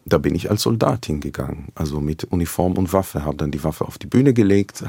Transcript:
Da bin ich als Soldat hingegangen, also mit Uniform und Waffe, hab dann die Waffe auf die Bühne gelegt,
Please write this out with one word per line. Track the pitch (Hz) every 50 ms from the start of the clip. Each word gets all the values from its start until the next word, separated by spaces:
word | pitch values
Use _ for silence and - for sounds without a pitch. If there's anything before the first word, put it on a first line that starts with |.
| -
Da | - 85 80
bin | 69 - -
ich | - - -
als | 107 107 -
Soldat | - 117 113 - - - 117 -
hingegangen, | - 78 73 69 69 65 - 67 67 67 73 73 - -
also | - 85 73 71 73
mit | 73 76 78 - -
Uniform | - - 90 87 82 - - 87 90 92
und | 92 95 85
Waffe, | 92 95 95 - - 76 73
hab | 73 73 76
dann | 80 73
die | 71 71 69
Waffe | 78 78 - -
auf | - - -
die | - -
Bühne | - 117 135 143 123
gelegt, | 117 107 98 98 101 101 - - - -